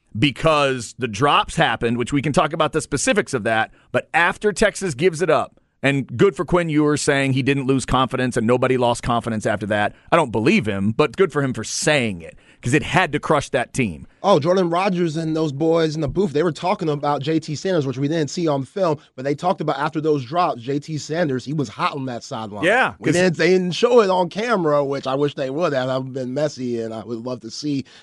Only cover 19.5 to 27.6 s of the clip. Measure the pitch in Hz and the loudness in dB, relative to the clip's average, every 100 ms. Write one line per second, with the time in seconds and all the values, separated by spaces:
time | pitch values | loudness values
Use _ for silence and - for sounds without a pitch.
19.5 | 185 156 135 151 156 156 147 120 170 170 | -2 -2 -2 -2 -2 0 0 0 0 0
20.5 | 123 117 143 151 151 - 160 165 127 123 | -2 -4 -6 -4 -8 -6 -2 -2 -2 -4
21.5 | 151 120 120 175 143 131 117 - 120 110 | -4 -4 -4 -4 -4 -8 -8 -8 -10 -8
22.5 | 104 170 240 208 - 160 170 185 156 165 | -2 2 2 2 0 0 2 2 4 4
23.5 | 185 180 151 233 247 196 185 175 190 240 | 4 2 2 6 6 6 2 0 -2 -2
24.5 | 208 160 143 139 139 131 139 147 151 131 | 0 2 2 0 -2 -2 0 0 -2 -4
25.5 | 143 175 135 127 131 131 131 127 131 151 | -2 0 0 0 -2 -4 -6 -6 -2 -4
26.5 | - 127 117 113 113 113 117 123 123 110 | -4 -4 -4 -4 -8 -8 -8 -8 -8 -10
27.5 | - | -10